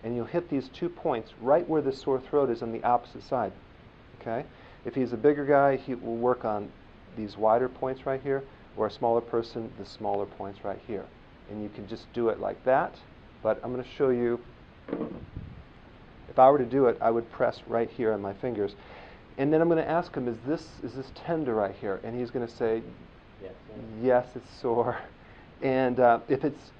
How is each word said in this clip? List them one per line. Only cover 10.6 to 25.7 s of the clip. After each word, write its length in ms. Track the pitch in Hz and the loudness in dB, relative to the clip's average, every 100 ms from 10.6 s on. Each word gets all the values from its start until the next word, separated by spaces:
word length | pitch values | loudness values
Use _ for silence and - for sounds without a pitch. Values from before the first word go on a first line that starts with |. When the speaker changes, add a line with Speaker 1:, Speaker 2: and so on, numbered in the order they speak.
Speaker 1:
right 160 | 101 98 - | -8 -8 -8
here. 180 | 104 69 - - - - | -10 -10 -18 -20 -20 -14
And 120 | 104 | -10
you 80 | 104 | -10
can 180 | 107 98 | -10 -12
just 240 | 110 - | -12 -8
do 160 | - 113 | 0 0
it 120 | 101 | 0
like 220 | 101 98 | -4 -2
that, 300 | 127 135 175 - - - - - | 2 2 2 -8 -20 -20 -20 -4
but 160 | 110 110 | -2 -2
I'm 60 | 120 | -2
gonna 140 | 123 123 - | -8 -8 0
show 140 | 135 | 2
you, 280 | 123 120 120 - - - - - - - - - - - - - - - - - - - | 4 2 0 -6 -20 -20 -20 -10 -6 -6 -8 -12 -14 -14 -16 -20 -20 -20 -20 -20 -20 -4
if 100 | - | 8
I 120 | 131 | 8
were 80 | 147 | 8
to 80 | 120 | 2
do 200 | 131 127 | 4 4
it, 120 | - | 4
I 100 | 113 | 2
would 200 | 117 117 | 2 -2
press 300 | - 117 - - | -2 -2 -2 -4
right 220 | 117 147 | -2 -2
here 240 | - 110 | 0 0
on 80 | 107 | 0
my 140 | 98 | -4
fingers. 400 | 101 127 110 101 - - - - - - - | -6 -6 -2 -4 -4 -18 -18 -20 -20 -18 -2
And 140 | 139 | 2
then 80 | 156 | 4
I'm 60 | 170 | 4
gonna 140 | 165 | 4
ask 320 | 143 165 170 | 2 -2 -2
him, 140 | - 123 | -4 -4
"Is 80 | 110 123 | -6 -4
this, 220 | 160 - - | -4 -6 -12
is 120 | 123 | -10
this 160 | 127 131 | -10 -14
tender 400 | - - 165 139 | -12 -4 -2 0
right 200 | 110 101 101 | 0 0 -2
here?" 200 | 107 95 | -6 -4
And 140 | 113 120 | -6 -6
he's 120 | 120 | -4
gonna 180 | 127 117 | -4 -6
say, 340 | - 117 113 - - - - - - | -2 0 0 -4 -18 -20 -20 -20 -18
Speaker 2:
Yes, 100 | 95 - - | -18 -16 -18
sir. 80 | 110 113 110 | -16 -14 -2
Speaker 1:
"Yes, 240 | 127 123 123 123 | 4 4 2 -12
it's 140 | - - | -16 -6
sore." 380 | 127 117 117 117 - - - - - - | 0 2 2 0 -10 -20 -20 -20 -20 -4
And, 360 | 135 | 0